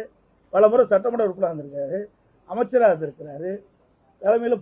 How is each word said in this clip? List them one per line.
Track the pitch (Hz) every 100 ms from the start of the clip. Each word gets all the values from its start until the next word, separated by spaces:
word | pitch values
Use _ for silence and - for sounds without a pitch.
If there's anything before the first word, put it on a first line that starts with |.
| 220 _ _ _ _
பல | 185 208
முறை | 240 226
சட்டமன்ற | 196 240 233
உறுப்பினராக | 208 180 180
இருந்திருக்காரு, | 160 143 143 185 185 208 _ _ _
அமைச்சராக | - 202 247 247 226
இருந்திருக்கிறாரு, | 160 156 - 147 143 175 202 - _ _ _ _ _
தலைமையில | 196 233 233 220